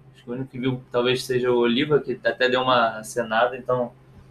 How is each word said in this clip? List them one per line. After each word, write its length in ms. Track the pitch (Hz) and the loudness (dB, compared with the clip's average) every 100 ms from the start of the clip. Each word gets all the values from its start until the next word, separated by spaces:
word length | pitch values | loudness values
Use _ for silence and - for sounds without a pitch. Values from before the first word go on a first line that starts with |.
| - | -18
Acho 120 | - | -18
que 60 | - | -12
o 20 | |
único 180 | 123 135 | -10 -8
que 80 | 127 | -4
viu 240 | 131 131 - | -4 -4 -4
talvez 340 | 123 123 127 | -2 0 0
seja 260 | - 127 123 | -2 -2 2
o 80 | 120 | 2
Oliva, 420 | 120 120 151 143 | 4 2 2 0
que 180 | 139 117 | 0 -4
até 240 | 117 - 127 | -2 0 0
deu 140 | 127 | 0
uma 360 | 131 123 113 107 | 2 2 2 -2
acenada, 580 | 110 120 113 110 123 127 | -8 -6 -2 0 0 -2
então 360 | 117 127 120 - - - - | -2 -2 -2 -8 -20 -20 -20